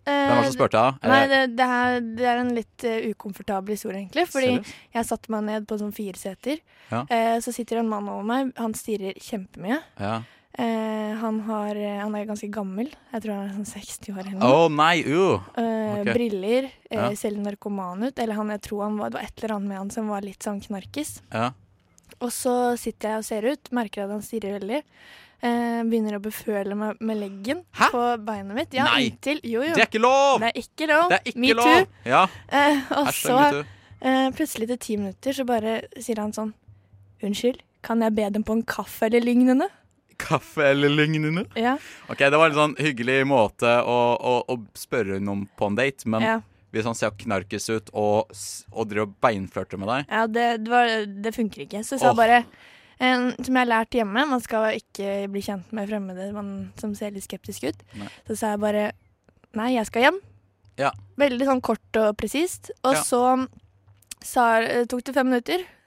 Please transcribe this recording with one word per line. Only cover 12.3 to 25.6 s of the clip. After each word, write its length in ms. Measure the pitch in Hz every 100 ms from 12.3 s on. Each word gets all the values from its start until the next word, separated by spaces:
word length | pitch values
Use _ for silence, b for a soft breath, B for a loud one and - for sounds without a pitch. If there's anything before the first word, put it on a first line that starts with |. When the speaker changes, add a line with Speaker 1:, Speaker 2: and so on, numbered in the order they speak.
| 208 208
Speaker 2:
gammel, 380 | 196 190 190 262 - _
jeg 100 | 233
tror 140 | 214 202
han 80 | 196
er 60 |
sånn 140 | 196 208
seksti 400 | - - - -
år 60 | 196
eller 140 | 190
noe. 180 | 190 123
Speaker 1:
Å, 200 | 139 165
nei, 220 | 147 156 175 117
uh. 320 | 156 190 107 92 -
Speaker 2:
Eh, 440 | 233 220 214 208
Speaker 1:
Ok. 100 | 202
Speaker 2:
briller, 520 | 233 233 202 190 247 269 - -
eh, 60 | 226
Speaker 1:
Ja. 160 | 226
Speaker 2:
ser 160 | 208 220
narkoman 720 | 208 202 202 214 202 185 180
ut, 140 | 240 269
eller 160 | 226
han, 140 | 214 214
jeg 120 | 208
tror 200 | - 208
han 140 | 208 214
var, 120 | 220
det 100 | 233
var 20 |
et 160 | 220 -
eller 100 | 220
annet 140 | 214 202
med 100 | 196
han 120 | 196
som 180 | 196 214
var 120 | 202
litt 180 | 202 190
sånn 200 | - 202
knarkis. 600 | - 202 - - 302 - _
Speaker 1:
Ja. 200 | - 120 127 _ _ _ _ _ -
Speaker 2:
Og 100 | 240
så 460 | - 254 247 247 240
sitter 320 | - - 208
jeg 80 | 214
og 60 |
ser 220 | 220 220 220
ut, 240 | 294 -
merker 320 | 247 214 -
at 60 | 196
han 100 | 208
stirrer 360 | 208 226 202 202
veldig, 240 | 190 254 - B B B B B
eh, 400 | 240 240